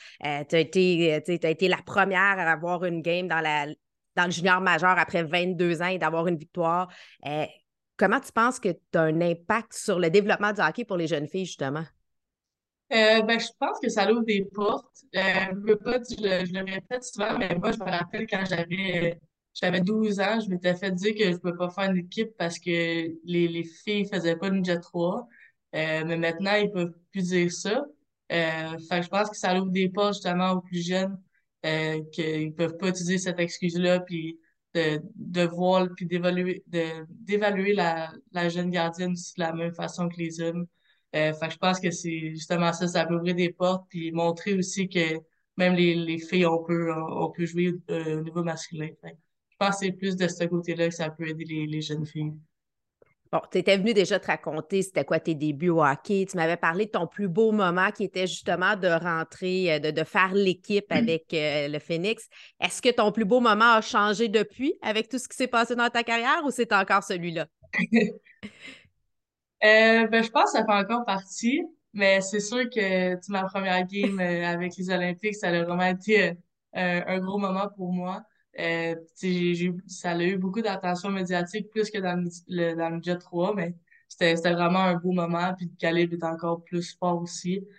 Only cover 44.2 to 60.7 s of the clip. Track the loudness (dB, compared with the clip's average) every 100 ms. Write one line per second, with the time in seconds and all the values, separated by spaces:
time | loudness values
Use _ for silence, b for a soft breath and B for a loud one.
44.2 | 0 -2 -2 -2 -2 -2 -2 0 0 -2
45.2 | -10 _ _ 0 2 4 4 2 -2 -4
46.2 | 0 2 4 2 0 -2 0 -4 -4 -4
47.2 | -4 -4 -4 0 0 -2 -6 -4 -4 -4
48.2 | -4 -4 -4 -6 -8 -10 -10 -12 -20 -20
49.2 | _ _ _ -2 -2 0 -4 -2 -4 0
50.2 | -2 0 -2 -2 -2 -2 -2 -2 -6 -6
51.2 | -8 -8 -6 -6 -4 -4 -4 -6 -6 -6
52.2 | -6 -8 -18 _ _ _ _ _ _ _
53.2 | -4 -4 -2 0 2 4 4 4 4 2
54.2 | 0 -4 -4 -6 -2 -2 0 -2 0 0
55.2 | 0 -2 -2 0 2 4 4 2 0 -2
56.2 | 0 0 0 2 0 0 -2 -2 -4 -4
57.2 | -2 2 4 4 2 2 0 0 -4 -2
58.2 | -4 -4 -2 0 2 2 2 2 0 -2
59.2 | -4 -6 -2 0 2 2 0 -2 0 2
60.2 | 4 4 2 0 0